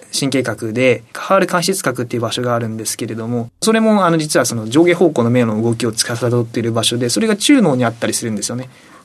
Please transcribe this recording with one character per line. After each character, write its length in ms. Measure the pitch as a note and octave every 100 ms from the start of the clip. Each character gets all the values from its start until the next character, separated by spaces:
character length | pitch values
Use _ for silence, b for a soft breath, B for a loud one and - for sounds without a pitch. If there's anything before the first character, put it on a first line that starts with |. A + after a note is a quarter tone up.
| - -
神 120 | C#3
経 140 | C3+
核 300 | A#2 G#2 A2+
で 300 | A2 B2+ A2+ -
関 220 | - - G3
わ 40 |
る 80 | F#3+
間 160 | F3
質 180 | F3 F#3+
核 220 | - C3
っ 20 | A#2+
て 120 | A#2+
い 20 |
う 20 |
場 120 | A2+
所 80 | B2+
が 120 | B2
あ 60 | A#2
る 80 | A2+
ん 80 | A2
で 100 | G#2+
す 120 | -
け 100 | A#2
れ 80 | A2+
ど 140 | A2+
も、 200 | A#2+ A#2 _
そ 100 | A3
れ 80 | A3+
も 260 | A3 G#3 F3
あ 60 |
の、 60 | E3
実 240 | D3+ D#3+
は 40 | -
そ 100 | A#2
の 120 | A2
上 160 | C#3
下 100 | F3
方 160 | F3 F3
向 120 | C#3
の 60 | A#2
目 160 | B2 A2+
の 160 | G#2+
動 100 | A#2
き 120 | A#2 A#2
を 80 |
司 340 | A2 - A#2+ B2
っ 180 | A#2+ A#2
て 140 | B2
い 40 |
る 100 | A2+
場 100 | A2+
所 140 | A2 A#2+
で、 120 | B2
そ 120 | -
れ 80 | A3
が 80 | G#3
中 240 | - C#4+
脳 160 | F3+ B2+
に 80 | A#2
あ 60 |
っ 20 |
た 140 | A#2 -
り 60 |
す 120 | A2 A#2
る 60 |
ん 40 | G#2
で 80 |
す 60 | -
よ 80 | A#2+
ね。 120 | B2+ B B B